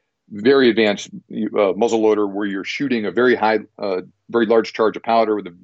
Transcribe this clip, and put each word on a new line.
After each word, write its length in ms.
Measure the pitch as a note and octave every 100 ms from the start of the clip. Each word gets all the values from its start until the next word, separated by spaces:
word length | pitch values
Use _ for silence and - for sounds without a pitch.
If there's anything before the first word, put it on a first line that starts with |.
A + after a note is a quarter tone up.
| _ _ -
very 400 | G#2 A2 C#3 B2
advanced, 400 | G#2+ G#2+ G2+ - - -
uh, 400 | A#2 G#2+ G#2+ G2+ F#2
muzzleloader 520 | A#2 A2 A2 G#2 G2+
where 180 | G2 G#2
you're 180 | G2 E2+
shooting 400 | - C#3+ A#2 G2+
a 60 |
very 240 | F#2 B2+ A2
high, 240 | G#2+ A2 - -
uh, 220 | G2+ F#2 F#2 _ -
very 180 | A#2 A2
large 260 | A2+ G#2+
charge 240 | - A2 G#2
of 60 |
powder 320 | - A2+ A2 G#2+
with 120 | F#2
a 80 | F2+